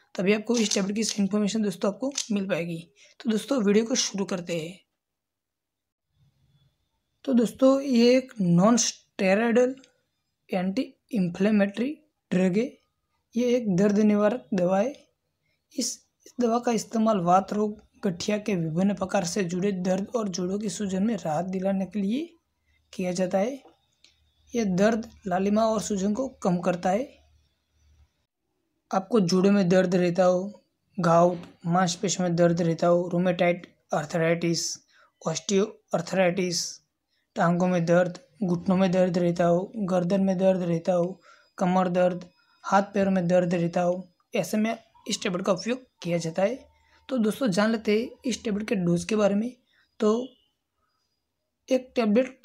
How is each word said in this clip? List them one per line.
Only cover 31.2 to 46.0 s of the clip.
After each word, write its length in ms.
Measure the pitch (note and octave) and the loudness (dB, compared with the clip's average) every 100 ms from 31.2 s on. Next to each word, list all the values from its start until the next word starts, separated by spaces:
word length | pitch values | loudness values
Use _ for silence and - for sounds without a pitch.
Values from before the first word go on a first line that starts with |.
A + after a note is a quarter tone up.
| F3+ F3 - - E3+ | 4 2 -8 -10 -2
मांसपेशियों 600 | F3 F#3 - F#3+ - F3+ | 0 0 -2 -4 -2 0
में 80 | E3+ | 2
दर्द 260 | E3+ E3+ | 2 4
रहता 260 | E3+ D#3+ E3+ | 0 0 2
हो, 200 | F3 F3+ | 2 0
रूमेटॉइड 600 | F3 F3+ F3 F3 F3 - _ _ | 0 0 2 0 0 -6 _ _
आर्थराइटिस, 720 | F3+ D3+ F3 E3 E3+ E3+ E3 - - _ _ _ _ | -6 -4 -2 0 0 0 -2 -4 -10 _ _ _ _
ऑस्टियोआर्थराइटिस, 1400 | - D#3 - G3 A3 - _ F3 E3+ F#3 F3+ F#3+ F3+ F3 - - _ _ _ _ _ - | -8 -6 -2 0 0 -6 _ -6 -2 0 0 0 -2 -4 -8 -12 _ _ _ _ _ -2
टांगों 320 | E3+ F3 F#3 | 0 2 0
में 180 | F3+ E3+ | 0 2
दर्द, 340 | F3 F3+ F3 _ _ | 2 2 -4 _ _
घुटनों 360 | F#3 F3 F#3 F#3 | -2 -2 0 2
में 140 | F#3+ | 2
दर्द 260 | F#3 F#3 F3 | 2 2 2
रहता 280 | F3 F3 E3+ | 0 2 2
हो, 140 | F3 G3+ A3+ F#3 | 2 -2 -6 -2
गर्दन 360 | F#3 F3 G3 | -2 0 0
में 160 | F#3+ F#3 | 0 2
दर्द 240 | F#3+ F#3 | 2 2
रहता 320 | F3 E3 E3 | 0 -2 0
हो, 260 | F3+ F3 F#3+ - - _ - | 0 -2 -6 -18 -20 _ -4
कमर 300 | F#3 F#3 F#3 | 0 2 2
दर्द, 340 | F3+ F3+ F3 - _ _ _ | 2 0 0 -10 _ _ _
हाथ 200 | - G3 | 0 0
पैरों 280 | G3+ G3+ G3 | 2 0 0
में 160 | F#3+ E3+ | 0 2
दर्द 260 | F3+ F3+ | 2 2
रहता 280 | F3 E3+ F3+ | 0 -2 0
हो, 320 | F3 F3+ F#3 _ _ | -2 -2 -8 _ _
ऐसे 240 | A3 F3 G#3+ | -6 -4 -2
में 200 | G#3+ A#3 _ _ - | -2 -6 _ _ -10
इस 140 | G#3 | -6
टेबलेट 220 | G#3+ F3 G3 | -4 -2 -2
का 80 | |
उपयोग 260 | F3 A3 C4 - _ | -2 -4 -8 -8 _